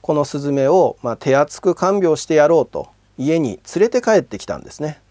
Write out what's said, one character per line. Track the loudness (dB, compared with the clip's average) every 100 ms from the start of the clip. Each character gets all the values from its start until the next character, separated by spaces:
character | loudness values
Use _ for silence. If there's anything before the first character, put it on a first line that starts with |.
こ | -2
の | -2
ス | -2 -4
ズ | -4
メ | 0 2
を、 | 4 2 -2
ま | -8
あ、 | -6
手 | 0 0
厚 | 0 -2
く | -2
看 | 0 0 0
病 | 0 -2
し | 0
て |
や | 2 4
ろ | 4
う | 0
と | -8 -12 _ _ -6
家 | -2 0
に | -2 -6 -8
連 | 0
れ | 0
て | 0
帰 | 2 0
っ |
て | 0 -12
き | -10
た | -12
ん |
で | -12
す | -10
ね。 | -10 -10 _